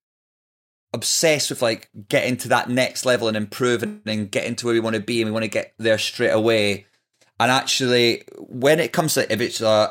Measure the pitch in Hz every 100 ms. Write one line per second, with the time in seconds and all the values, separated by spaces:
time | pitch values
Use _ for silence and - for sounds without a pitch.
0 | _ _ _ _ _ _ _ _ _ 117
1 | - - 160 147 - 131 117 107 - -
2 | 101 170 123 123 117 123 - 123 123 -
3 | 127 120 113 110 104 - 123 117 107 104
4 | 107 107 101 127 104 113 120 117 113 110
5 | 101 117 110 110 113 110 - - 110 107
6 | - - 117 110 110 110 104 95 - _
7 | _ _ _ - 120 127 - - 127 123
8 | 120 - - - - 127 139 160 156 -
9 | 156 131 - 110 117 - 110 107 107